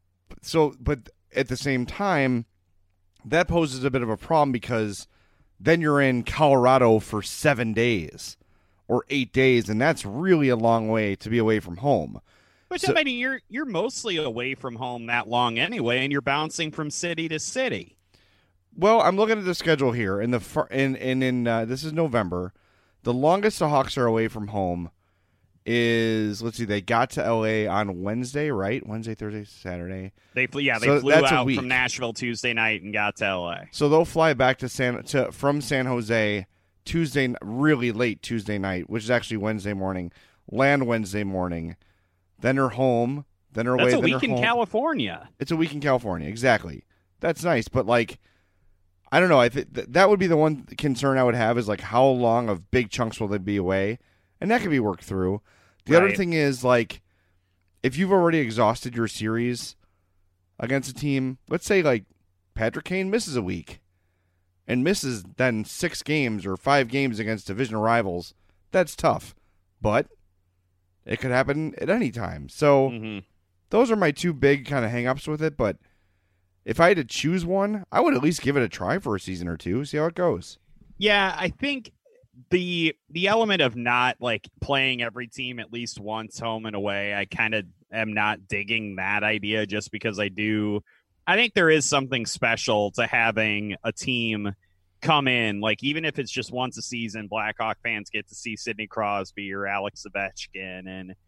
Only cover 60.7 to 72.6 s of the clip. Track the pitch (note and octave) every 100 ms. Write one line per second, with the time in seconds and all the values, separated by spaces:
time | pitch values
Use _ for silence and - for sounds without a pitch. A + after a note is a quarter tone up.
60.7 | C3+ C3+ B2+ D3 C3+ C3 B2+ - F3 -
61.7 | G3+ D#3 B2 F#2 _ _ _ _ - A2+
62.7 | D#3 - F#3 F#3+ A3 G#3+ B2+ F2+ F2+ -
63.7 | - _ _ _ _ _ _ _ _ -
64.7 | B2 C#3+ G3 C#3 A#2 F2 - B2+ A2+ G#2+
65.7 | - F3 - - D3+ C3 G#2+ F#2+ F#2 -
66.7 | C#3+ B2 C3 C3+ G#2+ A2 A2 - G2 C3
67.7 | A2 A2 A#2 G2 F2 F2 - _ _ _
68.7 | F#3+ F3 - D#3+ - - - _ _ _
69.7 | _ G#2+ A2 D3+ _ _ _ _ _ _
70.7 | _ _ _ - A#2 C3 B2 C3+ C#3 D#3
71.7 | - C#3 G#3+ F3 A2+ F#2+ E2 C#2 -